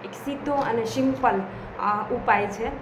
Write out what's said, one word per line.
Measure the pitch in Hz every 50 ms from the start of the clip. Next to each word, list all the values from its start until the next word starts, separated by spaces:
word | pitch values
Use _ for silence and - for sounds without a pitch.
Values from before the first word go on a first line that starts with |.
| -
એક | 196 - - -
સીધો | 285 277 - - 294 285
અને | 277 - - 226 233 226
સિમ્પલ, | 226 - 262 262 269 269 262 262 233 202 196 190 - - - - - - -
અ, | - 202 208 208 220 -
ઉપાય | 262 240 - - - 202 202 196
છે | - - - 269 277 -